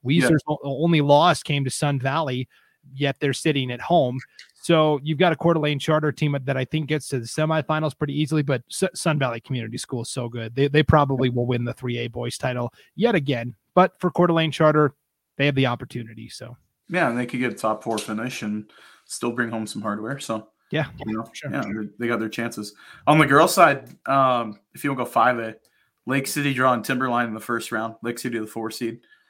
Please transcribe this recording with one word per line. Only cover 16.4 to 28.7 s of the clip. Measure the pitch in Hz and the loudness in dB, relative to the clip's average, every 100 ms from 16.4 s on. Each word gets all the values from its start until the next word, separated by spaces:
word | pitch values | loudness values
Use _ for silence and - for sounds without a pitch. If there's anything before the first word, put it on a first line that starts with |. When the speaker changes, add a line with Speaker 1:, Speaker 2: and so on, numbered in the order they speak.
| 117 123 _ _ - | -18 -18 _ _ -6
Speaker 1:
Yeah, | 180 143 | 0 0
and | 120 | 0
they | 120 | -4
could | 123 | -4
get | 123 | -4
a | 120 | -2
top | 110 107 | -4 -2
four | 120 110 | -4 -6
finish | 110 107 123 - | -4 -6 -6 -8
and | 107 107 107 - - _ | -6 -6 -10 -18 -20 _
still | - - 120 | -16 -8 -4
bring | 117 117 | -2 -4
home | 113 107 | -4 -8
some | 110 | -8
hardware. | 104 107 110 135 | -6 -6 -6 -8
So, | - 110 - _ - | -6 -8 -8 _ -6
Speaker 2:
Yeah, | 151 151 - - | -4 -4 -6 -8
Speaker 1:
you | 110 | -6
know, | 117 | -8
Speaker 2:
sure. | - 147 | -12 -8
Speaker 1:
yeah, | 139 | -6
they, | 104 104 104 - | -6 -6 -8 -6
they | 120 | -4
got | 120 | -2
their | 110 | -4
chances. | 113 117 - 104 - - - - | -4 -6 -6 -12 -14 -20 -4 4
On | 156 | 6
the | 143 | 8
girls' | 143 170 | 6 6
side, | - 165 139 - - - | 6 6 4 -4 -12 -2
um, | 135 131 123 110 104 _ | 2 2 0 -4 -10 _
if | - 143 | -8 -4
you | |
wanna | 131 | -4
go | 117 | -2
five | 120 117 120 | 2 2 2
A, | 113 110 _ _ _ _ - | -4 -10 _ _ _ _ -4
Lake | 135 135 | -2 -2
City | 147 143 | -2 0
drawing | 127 131 120 | 2 2 2
Timberline | 104 127 131 120 117 | 0 -2 0 0 -2
in | |
the | 107 | -4
first | - 117 - | -6 -6 -4
round. | 110 113 117 | -6 -6 -8
Lake | 120 117 | -8 -6
City, | 123 113 | -6 -6
the | 107 | -8
four | 113 110 | -8 -8